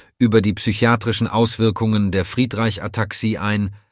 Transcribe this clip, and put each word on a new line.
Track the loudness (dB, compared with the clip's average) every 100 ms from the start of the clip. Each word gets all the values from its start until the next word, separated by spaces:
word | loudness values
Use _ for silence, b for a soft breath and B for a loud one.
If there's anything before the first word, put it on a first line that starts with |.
| B B
über | 2 4
die | 2
psychiatrischen | 0 -2 2 2 2 0 -2 0
Auswirkungen | 2 2 2 0 0 0 0 0
der | 0
Friedreich-Ataxie | -2 0 -2 0 -2 -4 -4 -4 -4 -2 -2 -2
ein, | -2 -2 -4 -8 b